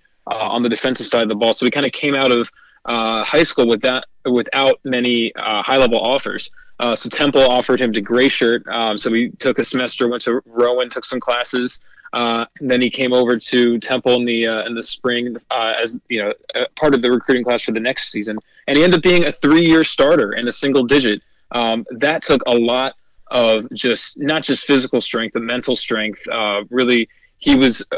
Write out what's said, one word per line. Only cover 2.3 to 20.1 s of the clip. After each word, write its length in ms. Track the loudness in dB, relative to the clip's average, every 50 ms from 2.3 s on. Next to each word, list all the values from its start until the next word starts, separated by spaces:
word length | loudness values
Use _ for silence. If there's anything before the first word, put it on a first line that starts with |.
of, 200 | 2 2 0 -2 -8 _ _ _ _ _ -8
uh, 380 | -6 -4 -2 -2 -2 -2 -2 -2
high 180 | 0 2 2
school 260 | 2 2 2 2 2
with 140 | 4 2 2
that, 240 | 2 0 0 -2 -4 -10 -14 _ -2
without 540 | 0 0 0 0 0 0 2 2 2 2 2 -2
many, 500 | -4 -2 0 0 0 0 0 0 -2 -4
uh, 280 | -6 -6 -4 -4 -2 -2
high-level 360 | 0 2 4 4 4 2 0
offers. 520 | 0 0 0 -2 -2 -6 -8 -8 -8 -12 -14 -18 -20 -16 -8 -6
Uh, 160 | -4 -2 -2
so 140 | -4 -6 -6
Temple 320 | -4 -2 0 2 4 6
offered 380 | 6 6 4 2 2 2 2 2
him 140 | 2 0 -2
to 80 | -2
Gray 280 | -2 0 2 2 2 2
Shirt. 380 | 2 2 2 2 0 0 -2
Um, 300 | -4 -4 -2 -2 -2 -2
so 140 | -4 -2 -2 0
he 160 | 0 -2 -2
took 300 | -4 -2 -2 0 0 0
a 40 | -2
semester, 440 | -2 -2 -4 -4 -4 -2 -2 -2
went 160 | -2 -2 -2 -2
to 180 | -2 -2 -4 -4
Rowan, 440 | _ 0 0 2 2 2 0 -2 -4
took 160 | -6 -10 -8
some 140 | -8 -8 -6
classes. 600 | -4 -2 -2 -2 -4 -4 -4 -4 -4 -4 -6 -12 -16 -20 -20 _ -14 -8 -6
Uh, 320 | -4 -2 -2 -2 -2 -4 -8 _ -8
and 120 | -2 0
then 100 | 0 2
he 80 | 0 0
came 220 | -2 -2 -2 2
over 260 | 2 2 4 2 2
to 400 | 0 -2 0 2 4 4 4 2 0
Temple 360 | -2 -4 -4 -2 2 2 2
in 100 | 2 0
the, 220 | -2 -2 -2 -2
uh, 180 | -2 -2 -4 -6
in 80 | -6 -8
the 100 | -8 -8
spring, 520 | -10 -8 -6 -4 -4 -2 -2 -4 -6 -8 -10 -8 -6
uh, 220 | -4 -2 -2 -2 -2 -4
as, 180 | -4 -6 -6 -10 -10 -8
you 140 | -6 -4 -4
know, 100 | -4 -6 -8 _ -10 -6
uh, 120 | -6 -6 -6 _
part 180 | 0 2 2 4
of 80 | 4
the 100 | 4 2
recruiting 320 | 2 2 2 2 0 0 0
class 180 | 0 -2 -2
for 100 | -2 -4
the 80 | -4 -2
next 320 | -2 -4 -4 -4 -6 -6
season. 260 | -6 -6 -6 -6 -8 -10 -12 _ _ _ _
And 100 | 0 2
he 60 | 4 4
ended 160 | 4 4 4
up 40 | 4
being 220 | 4 4 4 4
a 80 | 2 0
three-year 500 | 0 2 4 6 6 6 6 6 4 4
starter 480 | 2 2 2 4 4